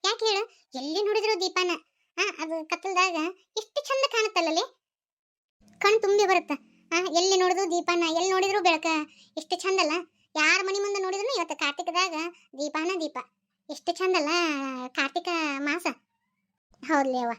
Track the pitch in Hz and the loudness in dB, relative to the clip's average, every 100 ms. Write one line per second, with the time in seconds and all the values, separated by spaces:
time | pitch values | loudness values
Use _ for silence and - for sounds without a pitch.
0 | 381 440 440 403 453 _ _ 262 277 330 | -2 0 0 0 -2 _ _ -8 -4 -2
1 | 415 427 427 415 370 370 359 330 _ _ | 0 0 0 0 0 0 0 -2 _ _
2 | _ - 392 339 320 320 311 330 392 359 | _ -4 -4 -2 -6 -6 -6 -6 -2 0
3 | 381 330 320 370 _ - 427 - 571 539 | 2 0 -4 -6 _ -10 -6 -8 -2 0
4 | 539 466 427 392 330 320 508 _ _ _ | 0 0 0 0 2 0 -2 _ _ _
5 | _ _ _ _ _ _ _ _ 403 440 | _ _ _ _ _ _ _ _ 4 4
6 | 403 403 392 359 339 285 _ _ _ 330 | 4 4 6 4 0 -10 _ _ _ -2
7 | 370 320 370 381 359 370 381 349 349 349 | 2 2 4 4 4 2 2 0 0 0
8 | 330 330 381 381 381 403 349 320 330 320 | 2 0 2 2 2 2 2 2 0 -2
9 | 302 _ - - - 339 381 381 311 330 | -4 _ -14 -12 -6 -4 0 2 2 0
10 | 339 _ _ 311 311 370 381 403 403 403 | -6 _ _ 0 4 4 0 -2 -2 -2
11 | 370 392 440 480 330 294 285 285 359 339 | -4 -4 -4 -4 -4 -2 -4 -2 -4 0
12 | 370 311 330 - _ 262 294 311 330 381 | -2 -2 -8 -10 _ -6 -4 -2 -2 -2
13 | 302 254 - _ _ _ - 285 - 339 | -4 -6 -14 _ _ _ -14 -6 -4 -2
14 | 370 370 294 349 330 285 269 254 254 285 | 0 2 2 0 0 -2 -4 -6 -6 -4
15 | 269 349 349 339 302 277 285 330 349 240 | -2 -4 -4 -2 -2 -2 -2 -2 -4 -6
16 | _ _ _ _ _ _ _ _ 262 294 | _ _ _ _ _ _ _ _ 0 0
17 | 269 254 240 | 2 -2 -4